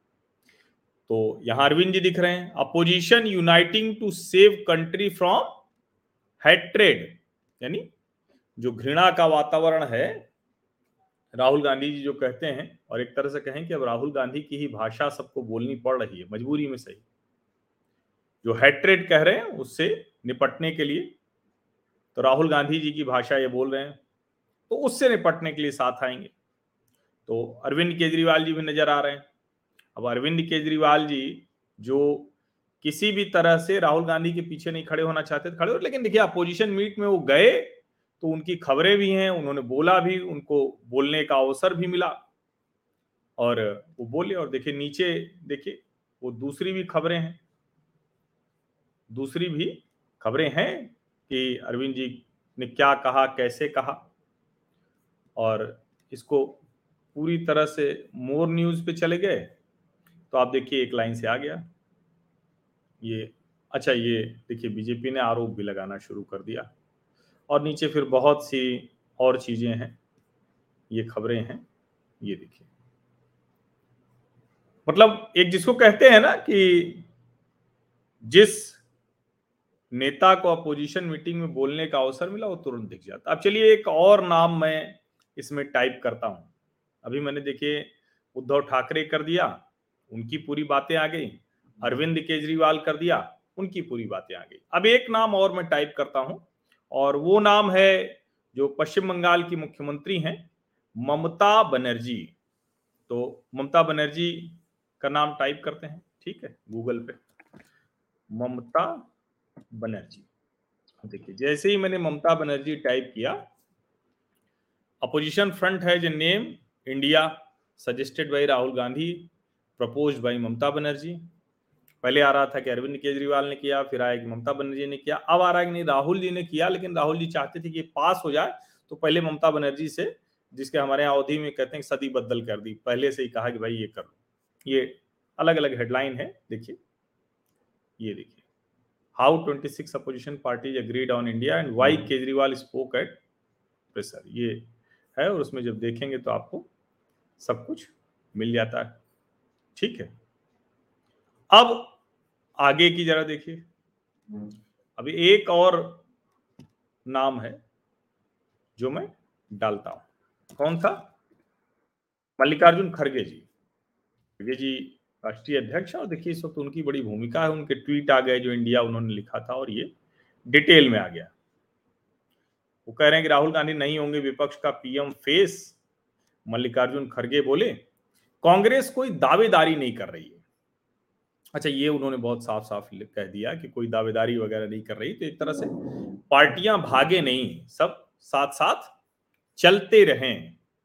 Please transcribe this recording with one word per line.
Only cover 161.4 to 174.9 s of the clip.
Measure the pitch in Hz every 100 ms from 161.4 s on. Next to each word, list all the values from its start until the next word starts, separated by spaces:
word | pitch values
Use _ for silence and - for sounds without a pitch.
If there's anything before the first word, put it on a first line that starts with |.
| _ _ _ _ _ _ _ _ _ -
मल्लिकार्जुन | 139 151 170 170 180
खड़गे | - 139 131
जी। | 85 80 _ _ _ _ _ _ _ _ _ -
खड़गे | 107
जी | 127 135 131 135 _ _ _
राष्ट्रीय | 110 110 - 139
अध्यक्ष | 110 160 190
हैं | 359
और | 220
देखिए | 165 170
इस | 165
वक्त | 160 156
उनकी | 139 160
बड़ी | 143 139
भूमिका | 110 107 117 156
है, | 160
उनके | 156 156
ट्वीट | 135 131 147 143
आ | 131
गए | 127 127
जो | 123
इंडिया | 120 117 120
उन्होंने | 117 113 113
लिखा | 104 107 113
था | 117
और | 127 135
ये | 107 - - _ _ _ _ 123
डिटेल | 143 147 160 131
में | 107
आ | 90
गया। | 85 80 _ _ _ _ _ _ _ _ _ _ _ _ _ _ _ -
वो |
कह | 113 151
रहे |
हैं | 160
कि | 156
"राहुल | 143 160
गांधी | 160 151
नहीं | 156 143 156
होंगे | 147 147
विपक्ष | 135 131 143 -
का | 147
पीएम | 139 131